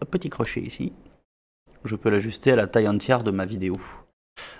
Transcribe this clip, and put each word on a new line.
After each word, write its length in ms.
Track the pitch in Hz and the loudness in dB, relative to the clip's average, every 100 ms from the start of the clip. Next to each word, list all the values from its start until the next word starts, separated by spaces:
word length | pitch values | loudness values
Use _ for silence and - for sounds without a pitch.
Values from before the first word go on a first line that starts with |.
| - | -4
petits 200 | 185 156 | -4 -4
crochets 320 | - 117 - | -4 -4 -4
ici, 320 | 120 - - - - _ _ _ _ _ _ - - | -8 -6 -8 -8 -20 _ _ _ _ _ _ -14 -6
je 100 | 107 | 0
peux 140 | 113 | 2
l'ajuster 440 | 104 110 104 135 | 2 2 0 4
à 20 | 120 | 4
la 120 | 98 | 4
taille 200 | 117 107 | 4 4
entière 360 | 104 - 127 | 2 2 2
de 80 | 110 | 2
ma 140 | 98 92 | -2 -2
vidéo. 320 | 107 92 92 - - - _ _ - - | -4 -4 -4 -8 -18 -20 _ _ -14 -14